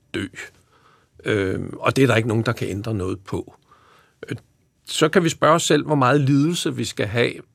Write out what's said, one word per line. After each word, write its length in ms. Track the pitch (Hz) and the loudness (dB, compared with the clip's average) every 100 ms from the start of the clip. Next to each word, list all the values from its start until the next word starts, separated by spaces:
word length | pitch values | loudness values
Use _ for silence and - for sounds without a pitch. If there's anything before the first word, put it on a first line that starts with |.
| _ | _
dø. 120 | 95 98 - - _ _ _ _ _ _ _ | -10 -8 -12 -18 _ _ _ _ _ _ _
Øhm, 520 | - 107 95 - - - | -4 -2 0 -4 -8 -4
og 160 | - 131 | -2 2
det 60 | |
er 40 | 135 | 2
der 100 | 113 | 2
ikke 120 | 113 | 2
nogen, 160 | 110 | 0
der 80 | 113 | -2
kan 160 | - 101 | -4 -6
ændre 260 | 95 113 | -6 -6
noget 240 | 107 92 95 | -4 -4 -8
på. 340 | - - - - _ _ _ _ _ _ - | -8 -8 -8 -16 _ _ _ _ _ _ -12
Øh, 80 | - _ _ _ _ - | -12 _ _ _ _ -10
så 220 | - 156 | 0 2
kan 160 | 190 | 4
vi 40 | 160 | 2
spørge 260 | - 151 | 2 2
os 80 | 165 | 4
selv, 240 | - 151 143 | 4 0 2
hvor 80 | |
meget 260 | 147 123 147 | 2 4 4
lidelse 560 | 135 143 151 175 160 127 | 4 4 2 0 -4 -4
vi 80 | |
skal 220 | 113 - 101 | -6 -4 -4
have 260 | 117 127 - - | 0 -2 -2 -16